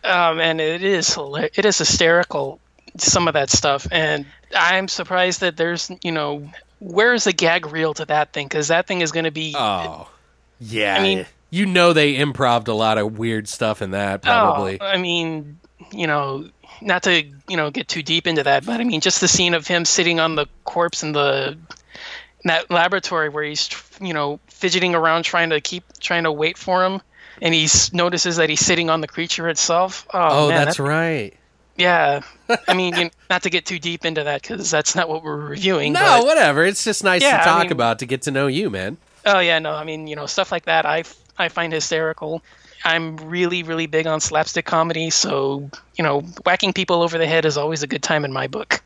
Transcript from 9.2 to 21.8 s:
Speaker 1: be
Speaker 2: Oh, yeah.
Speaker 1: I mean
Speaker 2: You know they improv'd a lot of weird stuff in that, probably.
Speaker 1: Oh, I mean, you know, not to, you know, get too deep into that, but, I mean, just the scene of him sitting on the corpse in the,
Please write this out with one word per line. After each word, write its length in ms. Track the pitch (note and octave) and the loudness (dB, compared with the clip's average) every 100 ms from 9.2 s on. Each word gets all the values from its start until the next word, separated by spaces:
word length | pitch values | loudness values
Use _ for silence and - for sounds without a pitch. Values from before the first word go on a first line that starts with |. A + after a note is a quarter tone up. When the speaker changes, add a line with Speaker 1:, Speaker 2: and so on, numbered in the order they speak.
| D#3+ | -4
Speaker 1:
be 240 | D#3 D#3 C#3+ | -4 -8 -2
Speaker 2:
Oh, 500 | A2 F#2+ E2 D2+ G2 _ _ _ _ _ | -2 -2 -6 -10 -18 _ _ _ _ _
yeah. 340 | A2+ A2 G#2+ G3 | -8 -2 0 2
Speaker 1:
I 60 | |
mean 220 | F#3+ F#3+ F3+ _ _ | 2 0 -6 _ _
Speaker 2:
You 140 | E3+ G3+ | -2 2
know 260 | F3+ F3 | 4 6
they 220 | D#3+ D3 C3+ | 6 4 2
improv'd 540 | D3 C3 C3 A#2+ A2 | -2 2 2 2 0
a 40 | |
lot 240 | A2 A2 A2 | 0 2 2
of 220 | G#2 A2 | 0 -2
weird 280 | A2+ A2 G#2 | -4 -4 -6
stuff 320 | - A2+ G#2+ | -4 -2 -2
in 100 | G2 | -4
that, 300 | F#2+ G2+ G2 | -2 -2 -2
probably. 560 | - A#3+ G3 C#3+ F#2+ F#3+ | 2 4 4 2 -2 -4
Speaker 1:
Oh, 40 | G3 | -2
I 120 | F#3+ | -2
mean, 600 | F3+ E3+ E3 D#3+ D3 D3+ _ _ - | 0 -2 -2 -6 -10 -20 _ _ -18
you 160 | G3+ E3 | -6 -2
know, 420 | D3 C#3 C3+ E3 _ - - | 0 -2 -6 -12 _ -20 -12
not 220 | G#3+ F3+ | -2 0
to, 200 | G3 E3+ D3 C#3 - | 2 2 0 -14 -6
you 80 | F3 | -4
know, 140 | D3+ | -2
get 180 | C#3 - | -4 -8
too 160 | E3+ | -8
deep 240 | D3 E3 F3 | -2 -2 0
into 160 | D#3+ | 0
that, 220 | C#3 C#3 G3 | 2 2 0
but, 160 | A#3 | -2
I 20 | |
mean, 160 | A#3+ D#3+ | -2 0
just 220 | F#3 - | 0 2
the 60 | F3+ | 2
scene 240 | F3 F3 | 2 2
of 120 | E3+ D#3 | 0 0
him 200 | F3 E3+ | -2 2
sitting 340 | - E3+ E3 | 2 2 2
on 160 | D#3+ D#3 | 0 0
the 120 | C#3+ - - | -4 -8 -8
corpse 360 | E3+ E3+ - | -2 -2 -2
in 100 | D#3 | -4
the, 440 | D3 C#3+ C3+ C3+ D#3 E3 - | 0 0 0 -4 -10 -20 -20